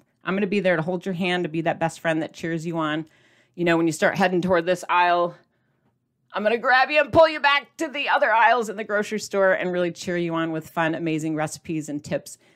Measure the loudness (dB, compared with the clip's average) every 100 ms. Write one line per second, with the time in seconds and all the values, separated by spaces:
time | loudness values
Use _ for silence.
0 | _ _ -6 -4 -2 0 0 0 -2 -6
1 | -6 -4 -2 -2 -2 -4 -2 -2 -4 -2
2 | -4 -2 -4 -8 -6 -6 -6 -4 -4 -4
3 | -8 _ _ _ _ -4 0 2 2 2
4 | 0 2 2 2 2 2 2 -2 0 2
5 | 4 4 0 -4 _ _ _ _ _ _
6 | _ _ _ -2 0 0 2 4 4 2
7 | 4 6 6 6 2 2 -2 -8 -6 -4
8 | 0 2 4 4 6 4 0 -8 -4 -4
9 | -2 -6 -4 2 2 2 0 -2 -2 -4
10 | -6 -4 -4 -4 -4 -6 -8 -4 -2 -2
11 | -4 -4 -4 -4 -4 -8 -8 -8 -6 -10
12 | -6 -8 -8 -20 _